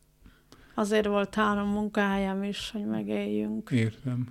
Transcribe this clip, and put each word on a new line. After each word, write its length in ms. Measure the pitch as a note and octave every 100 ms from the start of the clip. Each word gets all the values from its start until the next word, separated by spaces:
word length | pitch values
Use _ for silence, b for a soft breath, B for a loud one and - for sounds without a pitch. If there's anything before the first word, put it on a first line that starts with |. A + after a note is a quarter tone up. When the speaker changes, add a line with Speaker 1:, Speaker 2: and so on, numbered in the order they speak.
| _ _ b b b b b
Speaker 1:
azért 320 | - G#3 G#3+ G#3
volt 280 | G3+ G3
három 340 | - G#3+ G3+ G3+
munkahelyem 720 | G#3 G#3+ G#3 G3+ G3 G3 F#3+
is, 280 | G3+ G3 -
hogy 160 | G#3+ G#3
megéljünk. 840 | A3 G3+ G#3 G3+ G#2 G#2+ - -
Speaker 2:
Értem, 560 | B2+ A2+ - B2+ B2 A#2+